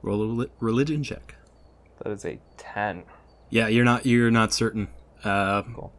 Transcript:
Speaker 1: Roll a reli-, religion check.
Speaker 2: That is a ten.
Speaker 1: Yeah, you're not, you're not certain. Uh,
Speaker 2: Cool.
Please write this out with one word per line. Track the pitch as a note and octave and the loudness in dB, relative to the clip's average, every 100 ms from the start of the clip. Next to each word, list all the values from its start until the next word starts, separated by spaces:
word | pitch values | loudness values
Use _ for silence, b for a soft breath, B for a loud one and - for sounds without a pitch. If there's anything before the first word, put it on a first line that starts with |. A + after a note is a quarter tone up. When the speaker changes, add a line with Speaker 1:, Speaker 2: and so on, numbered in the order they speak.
Speaker 1:
Roll | - G#2 | -2 -2
a | A2 A#2 | 0 -2
reli-, | B2 - | -4 -4
religion | A2+ A#2 D3 D3+ | 0 2 0 0
check. | C#3 - - - - _ - _ _ _ | -4 -8 -14 -20 -20 _ -20 _ _ _
Speaker 2:
That | - | -8
is | G2+ F2+ | -6 -8
a | - _ - | -10 _ -20
ten. | - - G#2 F2+ - B B _ - | -12 -4 -4 -4 -12 B B _ -2
Speaker 1:
Yeah, | A2+ A2 | 0 2
you're | A2+ A#2+ | 4 4
not, | A#2+ | 4
you're | C3+ A#2+ A#2 | 2 4 4
not | A2+ A2 | 4 2
certain. | - A2+ G#2+ G2+ - - - | 0 -2 -2 -8 -10 -20 -8
Uh, | G#2+ G2 G2 G2+ | -2 0 2 0
Speaker 2:
Cool. | G#2 A#2 - | -4 -12 -14